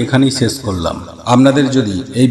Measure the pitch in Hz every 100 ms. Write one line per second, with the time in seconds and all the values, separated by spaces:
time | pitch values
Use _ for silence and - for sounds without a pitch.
0 | 113 131 135 127 117 - 110 92 82 -
1 | - - - 123 135 139 135 127 104 92
2 | - 120 127